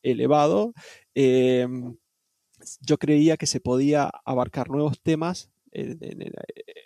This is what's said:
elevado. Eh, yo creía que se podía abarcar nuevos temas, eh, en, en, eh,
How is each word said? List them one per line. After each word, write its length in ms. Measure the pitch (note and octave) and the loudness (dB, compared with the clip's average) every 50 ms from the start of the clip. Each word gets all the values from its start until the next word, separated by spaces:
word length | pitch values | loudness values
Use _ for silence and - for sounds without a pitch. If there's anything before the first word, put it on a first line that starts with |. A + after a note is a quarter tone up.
| - | -2
elevado. 720 | C3 B2 A#2 B2+ C3 D3 D3 D3 D#3 F3+ G#3 G#3+ A#3 A#3 - - - - - _ _ _ | -2 0 0 2 2 4 4 4 4 2 2 0 -2 -6 -12 -20 -20 -20 -20 _ _ _
Eh, 520 | C3+ C3+ C3 B2+ C3 B2+ B2+ B2+ B2 B2 B2 B2+ B2+ B2 B2 A#2 - _ _ _ _ _ _ _ _ _ _ _ _ - - - - | 2 4 4 4 4 4 4 2 2 0 -2 -6 -10 -10 -12 -14 -18 _ _ _ _ _ _ _ _ _ _ _ _ -20 -20 -20 -12
yo 160 | C3 - D3+ | -2 -2 0
creía 400 | - - D3 D3+ D3 D3+ D#3+ D#3 | 0 2 2 4 4 4 4 4
que 100 | - D#3 | 2 -2
se 140 | - - C3 | -4 -4 -4
podía 500 | - B2 B2+ C3 C#3 D3 D3 D3 C#3 - - - - | -2 0 0 2 2 2 2 2 0 -2 -6 -10 -8
abarcar 440 | B2 C3 B2+ B2 - - C#3+ B2 - | -4 -2 -2 -2 -2 -4 -6 -6 -4
nuevos 320 | C3+ D3 D3+ D3+ B2 - | -2 -2 -2 -2 -2 -2
temas, 480 | _ E3 D#3+ D#3 E3 F3 F#3 - - _ _ _ _ _ | _ -2 -2 0 -2 -6 -6 -8 -12 _ _ _ _ _
eh, 240 | - - - - - D#3+ | -12 -12 -10 -10 -10 -12
en, 200 | - - - - | -14 -14 -14 -14
en, 120 | - G1+ - | -14 -14 -14
eh, 400 | G1+ G1+ - - - - - - - - | -10 -10 -10 -10 -12 -16 -20 -20 -20 -20